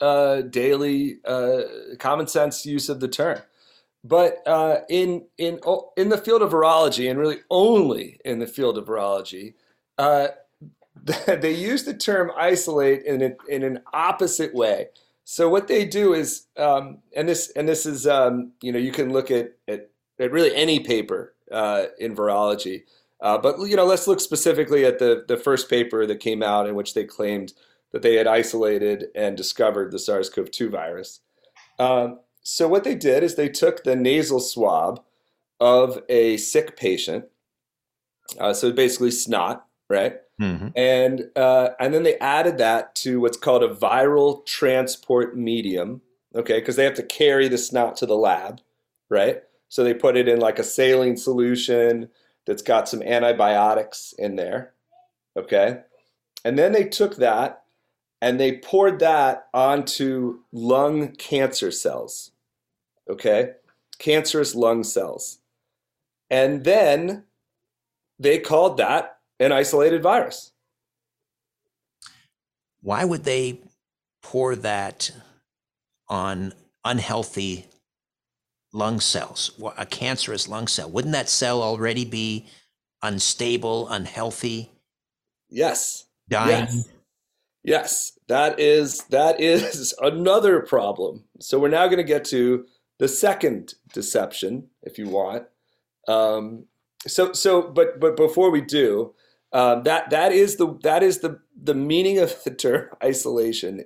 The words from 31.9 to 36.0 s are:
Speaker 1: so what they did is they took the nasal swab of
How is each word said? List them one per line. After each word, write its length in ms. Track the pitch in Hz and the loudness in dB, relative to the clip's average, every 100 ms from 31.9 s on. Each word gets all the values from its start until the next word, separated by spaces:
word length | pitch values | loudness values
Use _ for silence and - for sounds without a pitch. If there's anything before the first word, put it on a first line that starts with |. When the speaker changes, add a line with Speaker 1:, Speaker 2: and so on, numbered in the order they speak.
| 127 120 123 _ _ | 0 -2 -6 _ _
Speaker 1:
so 240 | - - 165 | -10 -2 2
what 180 | 196 | 2
they 100 | 226 | 0
did 280 | 262 147 131 | -2 2 2
is 120 | 165 | 2
they 140 | 170 147 | 0 -4
took 360 | - 160 165 | 0 0 0
the 120 | - 127 | -2 0
nasal 440 | 127 147 147 135 | 2 2 2 -2
swab 640 | 123 - 104 82 85 117 _ _ _ _ _ - | -2 -2 0 2 -2 -6 _ _ _ _ _ 0
of 420 | 123 123 127 127 | 4 6 4 0